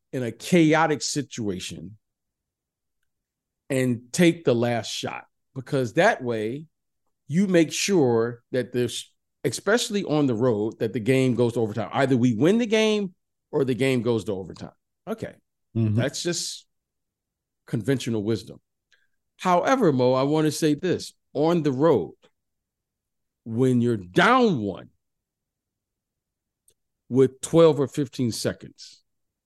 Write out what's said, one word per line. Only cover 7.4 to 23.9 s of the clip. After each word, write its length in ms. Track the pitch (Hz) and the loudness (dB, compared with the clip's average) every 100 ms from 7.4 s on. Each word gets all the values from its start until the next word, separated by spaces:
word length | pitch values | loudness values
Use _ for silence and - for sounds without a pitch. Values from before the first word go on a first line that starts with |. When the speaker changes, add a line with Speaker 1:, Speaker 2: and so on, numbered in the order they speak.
| 202 | 2
Speaker 1:
make 260 | 175 160 | 4 2
sure 680 | - - 190 131 113 117 120 _ | 0 0 2 4 2 -2 -6 _
that 220 | 127 123 | -6 -4
there's, 400 | 123 120 - - _ _ _ | -2 -2 -4 -14 _ _ _
especially 600 | - - - 240 - 202 | -6 -4 0 0 0 -4
on 220 | - 151 143 | -2 0 0
the 80 | |
road, 440 | 107 127 104 110 - | 0 0 0 -2 -4
that 120 | 113 | -6
the 80 | 123 | -4
game 340 | 107 131 131 | 0 2 2
goes 180 | 113 120 | 2 0
to 80 | 120 | 0
overtime. 280 | 110 113 95 | -4 -4 -4
Either 240 | 123 135 131 | 0 2 2
we 180 | 123 | 2
win 240 | 107 156 226 | 2 2 2
the 80 | 233 | 0
game 480 | 220 220 214 190 - _ _ _ | 0 2 0 -4 -10 _ _ _
or 120 | 147 | -4
the 100 | 131 | -2
game 280 | 110 135 127 | 0 0 0
goes 220 | 110 113 | 0 -2
to 80 | 95 | -2
overtime. 400 | 95 87 87 87 - _ _ - | -8 -8 -14 -18 -20 _ _ -12
Okay. 260 | 220 - - _ _ _ 113 | -10 -12 -16 _ _ _ -2
Speaker 2:
Mm-hmm. 180 | 110 | 0
Speaker 1:
That's 280 | 107 131 - | 0 -2 -4
just 440 | 170 170 - - - _ _ _ _ _ _ _ _ _ - | -6 -6 -8 -12 -18 _ _ _ _ _ _ _ _ _ -8
conventional 560 | 120 104 131 - 113 | -6 -2 -4 -2 -4
wisdom. 380 | 104 104 123 - _ _ _ _ _ _ _ - | -2 -4 -6 -20 _ _ _ _ _ _ _ -6
However, 540 | 190 175 - 262 190 | 0 0 2 2 2
Mo, 220 | 127 123 | 2 2
I 100 | 131 | 2
wanna 260 | 139 156 156 | 0 0 0
say 240 | 147 156 | 0 -2
this. 380 | 147 185 123 - - _ | 0 -2 -4 -6 -18 _
On 300 | 127 156 175 | -2 0 2
the 100 | 151 | 0
road, 420 | 127 165 123 76 - _ _ _ _ _ _ _ _ _ _ _ _ | 2 2 2 0 -12 _ _ _ _ _ _ _ _ _ _ _ _
when 360 | - 113 131 123 | -8 0 2 2
you're 160 | 117 | 2